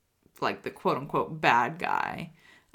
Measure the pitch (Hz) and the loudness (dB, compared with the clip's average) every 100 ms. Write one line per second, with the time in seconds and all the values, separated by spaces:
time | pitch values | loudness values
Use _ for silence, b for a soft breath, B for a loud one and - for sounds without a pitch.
0 | _ _ _ - 117 202 123 - 190 135 | _ _ _ -4 -4 -2 -8 -4 -2 -2
1 | 147 151 - 156 156 120 120 160 - 50 | -2 -2 -2 2 4 4 4 -2 -2 -2
2 | 50 - - b b b b | -2 -6 -10 b b b b